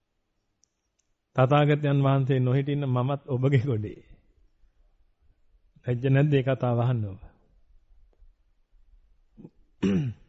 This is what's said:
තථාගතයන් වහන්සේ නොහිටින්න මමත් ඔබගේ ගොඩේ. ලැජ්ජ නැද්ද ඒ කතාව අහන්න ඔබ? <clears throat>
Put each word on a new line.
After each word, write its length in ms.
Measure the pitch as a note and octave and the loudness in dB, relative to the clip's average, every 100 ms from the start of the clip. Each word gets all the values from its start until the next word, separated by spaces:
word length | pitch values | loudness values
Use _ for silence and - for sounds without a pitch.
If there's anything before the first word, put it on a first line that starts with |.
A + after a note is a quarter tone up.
| _ _ _ _ _ _ _ _ _ _ _ _ _ - | _ _ _ _ _ _ _ _ _ _ _ _ _ 0
තථාගතයන් 640 | B2+ D3 D3 D3 D3 C#3 | 2 4 2 2 0 2
වහන්සේ 380 | C#3 C#3 C3+ C3 | 2 2 2 0
නොහිටින්න 460 | B2+ C3+ C#3 C#3+ C#3 | 2 0 -2 -4 -2
මමත් 360 | B2 B2+ C#3+ - | -2 -2 -4 -6
ඔබගේ 380 | B2 C3+ C#3 | -2 0 0
ගොඩේ. 360 | C#3 A2 G#2 - - - _ _ _ _ _ _ _ _ _ _ _ _ _ _ _ _ | 0 -4 -6 -12 -20 -20 _ _ _ _ _ _ _ _ _ _ _ _ _ _ _ _
ලැජ්ජ 280 | - B2 C3+ | -8 -4 2
නැද්ද 280 | C3+ D3 | 2 4
ඒ 100 | C#3 | 2
කතාව 360 | B2+ C3 B2 A#2+ | 0 -2 -2 0
අහන්න 240 | A#2+ B2 G#2 | 0 -2 -6
ඔබ? 140 | F#2+ - - _ _ _ - _ - - _ - _ _ _ _ _ _ - _ _ _ - E3+ _ _ _ | -10 -20 -20 _ _ _ -20 _ -20 -20 _ -20 _ _ _ _ _ _ -20 _ _ _ -20 -20 _ _ _
<clears throat> 220 | F#3+ F#3+ C3+ - | -2 0 -2 -8